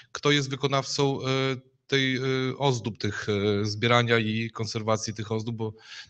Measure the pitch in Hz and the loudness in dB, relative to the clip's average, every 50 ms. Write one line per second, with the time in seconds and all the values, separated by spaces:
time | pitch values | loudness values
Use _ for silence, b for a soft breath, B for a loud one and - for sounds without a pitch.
0 | B B - - - 147 147 143 135 127 139 127 143 131 139 135 135 - - - | B B -8 0 2 2 4 2 2 -2 -2 -2 0 0 0 0 -2 -2 0 2
1 | 143 139 139 - 127 131 135 135 135 135 131 127 - _ _ _ _ - 139 135 | 2 2 0 0 -2 0 0 0 0 0 -2 -4 -8 _ _ _ _ 0 2 2
2 | 135 131 131 127 131 135 131 131 131 131 127 131 135 139 127 117 101 117 101 - | 2 2 0 0 -2 -2 0 0 -2 -2 -2 0 2 2 2 2 -2 -6 -6 -4
3 | - 104 - - - 110 104 101 101 104 101 101 107 107 101 104 120 117 120 120 | -4 -4 -4 -4 -2 -2 0 2 2 2 2 2 0 -2 -2 0 4 4 6 6
4 | 117 117 117 117 110 107 110 113 113 113 - - 113 107 - 113 107 110 110 110 | 6 4 4 2 2 0 -2 -2 -4 -4 -6 -6 -6 -6 -6 -2 0 0 0 0
5 | - 113 104 - 107 - 110 110 107 120 113 110 113 107 110 B B B B B | -2 -4 -8 -6 -4 -4 -4 -4 -4 -4 -6 -6 -6 -8 -8 B B B B B
6 | B | B